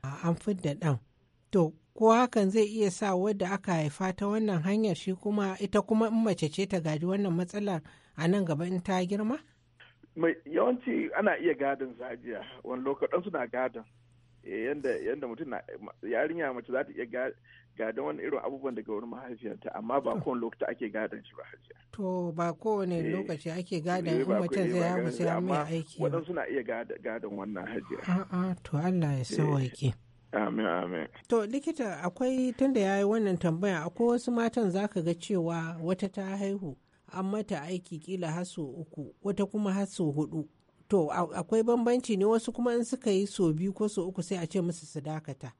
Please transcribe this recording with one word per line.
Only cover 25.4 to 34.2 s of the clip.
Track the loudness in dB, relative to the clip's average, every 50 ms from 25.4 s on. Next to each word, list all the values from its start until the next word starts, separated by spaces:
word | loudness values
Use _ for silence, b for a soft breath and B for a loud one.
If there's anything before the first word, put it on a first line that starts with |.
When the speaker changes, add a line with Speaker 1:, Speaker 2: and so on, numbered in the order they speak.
| 0
Speaker 1:
mai | 2 2 0
Speaker 2:
amma | 0 0
Speaker 1:
aiki | -2 -4 -4 -6 -6 -2
ba. | 0 0
Speaker 2:
waɗansu | 0 0 -2 -2 -4
na | -4 -2 0
iya | -2 -2 -2
gad-, | -2 -4 -4 -4 -6 -8 -6 -6
gadon | -6 -4 -4 -6 -6 -6 -6
wannan, | -6 -6 -6 -6 -6 -6
hajiya. | -6 -8 -6 -6 -8 -8 -2 0
Speaker 1:
A'a, | 0 0 0 -2 -2 -2 0 0 -2 -4 -6
to | -4 -2 0
Allah | 0 2 2 2 2 2 0
ya | 0
Speaker 2:
Eh. | -2
Speaker 1:
sauwaƙe. | -2 0 0 2 2 2 2 0 -2 -4 0 0 0 0 -2 -10 -20 -20 -20 -18 _ -2
Speaker 2:
Amin, | 0 0 0 0 0 0
amin. | 2 2 0 0 -2 -2 -4 -4 -6 -10 -20 -4 0
Speaker 1:
To, | 2 2 2
likita, | 2 -2 -4 -2 -4 -4 -2 -4 -4 -4 -4 -4
akwai, | -6 -2 0 0 0 2 2 0 0 2 2
tunda | 2 4 4 4
ya | 4 4 4 4
yi | 4
wannan | 4 4 2 2 2 2 2
tambaya, | 2 2 2 2 0 0 0 0 -2
akwai | -4 -2 2 2 4 4
wasu | 2